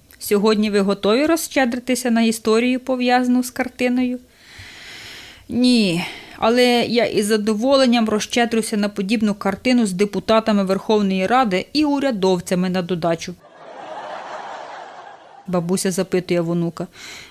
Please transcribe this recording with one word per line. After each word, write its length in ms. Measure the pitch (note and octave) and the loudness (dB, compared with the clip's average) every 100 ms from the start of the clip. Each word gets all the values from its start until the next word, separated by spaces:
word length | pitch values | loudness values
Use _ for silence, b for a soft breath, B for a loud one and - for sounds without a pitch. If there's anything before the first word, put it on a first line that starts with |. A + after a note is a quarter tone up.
| _ - | _ -16
сьогодні 500 | - G#3 A3 G#3+ G#3+ | -2 2 4 2 2
ви 100 | G3+ | 2
готові 460 | G3 G3 G3 A#3 D#4 | 0 0 2 2 2
розщедритися 840 | E4 - C#4+ C4 B3 B3 B3 B3 | 0 0 0 0 -2 -2 -2 0
на 100 | A3+ | 2
історію, 580 | A3+ A3+ A3 A3 B3 B3+ | 2 0 0 2 2 -2
пов'язану 640 | B3+ B3+ B3 B3 B3 B3 | -2 -2 2 2 2 2
з 60 | B3 | 0
картиною?» 680 | - B3 - B3 B3 B3 B3 B B B B B B B B B B B B - | -4 -6 -2 -2 0 0 -4 B B B B B B B B B B B B -8
«Ні, 560 | A#3 B3+ A#3+ G3 E3 B B B B | 0 2 4 2 0 B B B B
але 480 | A3+ B3 B3 A#3+ - | 2 4 4 4 2
я 200 | A3+ A3 | 0 0
із 200 | F#3+ G#3 | 0 0
задоволенням 840 | A3 G#3 G#3+ B3+ C#4 B3+ A#3+ A3 | 0 0 0 2 4 4 4 2
розщедрюся 680 | G#3+ - B3 A#3 A3+ G#3+ G#3 | 0 -2 0 0 0 -2 -2
на 120 | G#3 | -2
подібну 460 | G#3 F#3+ A#3 G#3+ G3+ | -2 -2 0 0 -2
картину 500 | G3 G3 B3+ B3 G#3 | -4 -2 0 2 2
з 60 | |
депутатами 720 | F3+ G#3 F#3+ - A3+ A3 G3+ | 0 -2 -2 0 2 2 2
Верховної 640 | F#3+ F#3+ - G#3+ G3 F#3+ F#3+ | 2 0 0 0 2 0 2
Ради 380 | B3 A#3+ F#3 - | 2 2 0 -2
і 120 | D4 D4+ | 0 0
урядовцями 840 | C#4+ C4+ G#3 F#3 F3+ F3 F3+ F#3 | 2 0 0 2 2 0 -2 0
на 120 | F#3 | -2
додачу». 540 | F3 F3 E3+ E3 - F3 - - - - - - - - - - - - - - - - - - - - - | -2 -2 -2 -2 -6 -14 -20 -20 -20 -18 -14 -14 -12 -14 -12 -14 -14 -14 -16 -16 -18 -20 -20 -20 -20 -18 -6
Бабуся 440 | F3+ E3+ F#3 G3 | -4 -2 -2 -2
запитує 500 | F#3 F3+ F#3 F3 F3 | -2 -2 -2 0 0
в 80 | E3+ | 0
онука: 380 | F3 E3+ - F3 B B B B | 0 -2 -4 -12 B B B B